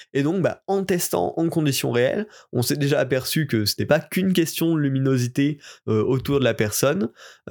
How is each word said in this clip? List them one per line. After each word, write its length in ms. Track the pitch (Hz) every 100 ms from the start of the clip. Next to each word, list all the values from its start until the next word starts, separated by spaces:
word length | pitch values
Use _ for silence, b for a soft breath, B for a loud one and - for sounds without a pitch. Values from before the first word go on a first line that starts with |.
| B
Et 120 | 135
donc, 180 | 143 190
bah, 220 | 135 - -
en 160 | 196
testant 520 | 190 175 - - 175 -
en 120 | 165
conditions 440 | 165 151 131 135
réelles, 340 | 120 127 - 214 B B
on 100 | 123
s'est 140 | 120 147
déjà 220 | 143 139
aperçu 480 | 131 131 127 160 151
que 180 | 113
c'était 220 | 104 - -
pas 140 | 151
qu'une 320 | - 185 190
question 420 | 180 175 - 170
de 60 | 160
luminosité, 800 | 143 135 135 131 123 135 143 151 B B -
euh, 160 | 110
autour 380 | 107 131 131 139
de 40 |
la 100 | 123
personne, 560 | 113 107 - 135 175 220 B B B -